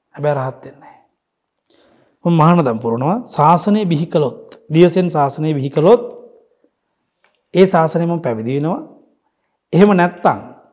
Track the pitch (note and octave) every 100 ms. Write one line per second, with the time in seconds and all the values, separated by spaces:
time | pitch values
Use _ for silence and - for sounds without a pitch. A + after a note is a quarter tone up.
0 | _ - D3 C#3+ C3 - - - - _
1 | _ _ _ _ _ _ _ _ _ _
2 | _ _ F3 E3 D#3 F3 C#3 A2+ A#2 A#2
3 | C#3 A3 B3 - D3+ F3 G#3 G#3 F#3+ D3+
4 | E3 E3 C#3 - - - - D#3 F3 F3
5 | F3+ D#3+ C#3 C#3+ D#3 C#3+ C3+ D3+ D#3+ A#3
6 | - - - _ _ _ _ _ _ _
7 | _ _ _ _ _ F3 F#3+ F3 D#3+ E3+
8 | E3+ E3+ C#3 A2+ A2+ C#3 D3+ B3+ D#4 -
9 | _ _ _ _ _ _ _ D#3+ G#3 F3+
10 | G3+ - F3 G#2+ - - _